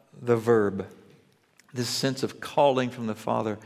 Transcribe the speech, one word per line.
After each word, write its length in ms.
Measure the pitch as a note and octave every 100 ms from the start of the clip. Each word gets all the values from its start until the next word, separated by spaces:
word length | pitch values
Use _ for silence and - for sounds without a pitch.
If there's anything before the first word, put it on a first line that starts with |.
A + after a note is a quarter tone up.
| _ -
the 200 | A#2+ A#2
verb. 500 | A2+ A#2 G2+ G2 F#2 - - _ _ _ _ _ _
This 160 | B2+ A#2
sense 340 | - C3+ B2+
of 160 | A2+ -
calling 500 | - - C#3+ C3 B2+
from 180 | B2 A2+
the 60 |
Father 460 | G#2+ - A#2 A2 G#2